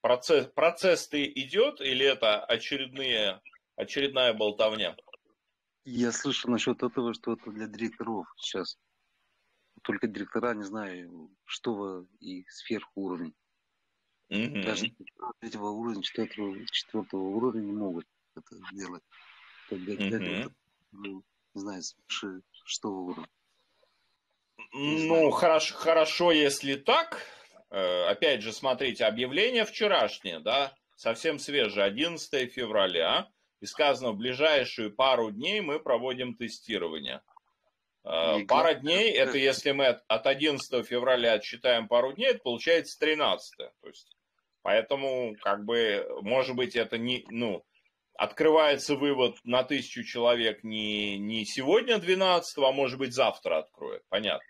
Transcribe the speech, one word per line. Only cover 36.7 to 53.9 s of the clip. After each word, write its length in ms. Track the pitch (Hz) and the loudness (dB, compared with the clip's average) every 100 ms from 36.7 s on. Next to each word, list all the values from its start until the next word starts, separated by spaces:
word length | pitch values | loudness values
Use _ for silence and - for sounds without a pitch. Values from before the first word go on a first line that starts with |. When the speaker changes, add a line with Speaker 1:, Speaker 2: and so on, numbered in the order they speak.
| 104 85 80 67 65 _ _ _ _ _ _ _ _ | -4 -4 -6 -10 -12 _ _ _ _ _ _ _ _
Speaker 1:
Э, 360 | 80 80 82 78 | -4 0 2 0
Speaker 2:
И 40 | |
Speaker 1:
пара 280 | - 135 160 | 2 4 4
Speaker 2:
главное, 80 | 143 | 2
Speaker 1:
дней — 320 | 139 180 226 | 0 2 2
это 240 | 131 131 135 | 4 2 4
Speaker 2:
э, 40 | |
Speaker 1:
если 320 | 135 131 143 | 2 2 0
мы 140 | 139 135 | 2 2
от, 180 | 117 _ | 2 _
от 180 | 110 135 | 0 2
одиннадцатого 560 | 131 151 139 - 127 | 2 0 -2 -2 -4
февраля 520 | 110 120 127 127 117 | -2 -2 2 4 4
отсчитаем 540 | 110 - 117 127 120 110 | 2 0 -2 2 2 4
пару 240 | 120 131 | 2 2
дней, 160 | 143 262 | 0 0
это 120 | 240 | 0
получается 580 | - 120 - 165 - - | -2 -4 2 2 2 -2
тринадцатое. 760 | 151 151 131 92 - _ - _ | 0 2 2 0 -4 _ -16 _
То 60 | - | -20
есть, 280 | - _ _ _ _ _ _ | -20 _ _ _ _ _ _
поэтому, 760 | 90 107 110 139 139 127 120 107 | 2 2 2 -2 -2 -2 -4 -4
как 240 | 104 101 | -2 -2
бы, 420 | 104 117 113 101 - 62 | 0 2 2 0 -2 -8
может 340 | 98 127 127 127 | 0 0 2 -2
быть, 180 | 123 120 | -2 0
это 220 | 107 117 | -2 -2
не, 280 | 117 127 - | -2 -4 -6
ну, 360 | 113 120 90 _ _ _ _ _ | -4 -2 -4 _ _ _ _ _
открывается 840 | - 107 - 156 156 151 143 - 143 | -4 -4 2 4 6 6 2 0 0
вывод 400 | 143 139 120 - | 2 2 2 0
на 180 | 120 123 | 0 0
тысячу 400 | 127 139 120 123 | 2 -2 -4 -10
человек 600 | 113 120 120 120 113 104 | -8 2 4 4 2 -2
не, 540 | 110 110 107 104 104 101 | -8 -6 -4 -2 -2 -4
не 260 | 104 110 | -4 -4
сегодня, 540 | 104 - 131 208 240 220 | -4 -4 2 2 4 0
двенадцатого, 720 | 175 185 190 175 - - 135 | 2 2 4 2 0 2 2
а 40 | |
может 260 | 135 135 131 | 4 0 0
быть, 160 | 131 | -4
завтра 440 | 123 117 - 90 80 | 2 2 2 0 0
откроют. 460 | - _ 69 | -2 _ -10